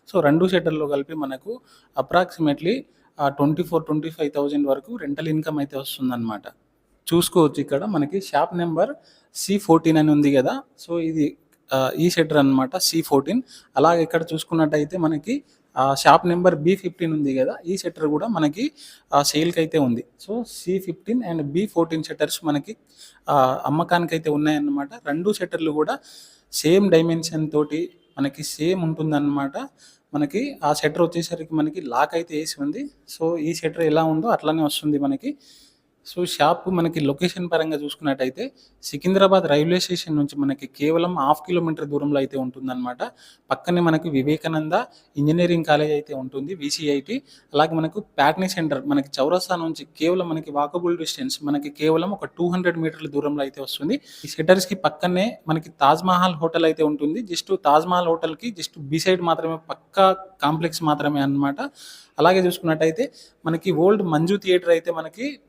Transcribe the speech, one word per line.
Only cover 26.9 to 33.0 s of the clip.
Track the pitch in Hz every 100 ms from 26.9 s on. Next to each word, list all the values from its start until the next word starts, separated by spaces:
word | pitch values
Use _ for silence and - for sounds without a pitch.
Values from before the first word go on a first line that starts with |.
డైమెన్షన్ | 165 165 165 160 160 151
తోటి | 151 147 151 175 _ _ -
మనకి | 139 139
సేమ్ | 156 - 160 190
ఉంటుందన్నమాట. | 165 156 156 147 147 143 139 202 269 _ - _ _
మనకి | 147 143 202 285 269
ఆ | 147
షట్టర్ | 147 151 165
వచ్చేసరికి | 165 170 165 170 156
మనకి | 160 156 151
లాక్ | 143 120 147
అయితే | 170 165 151
వేసి | 160 -
ఉంది. | 143 196 285 _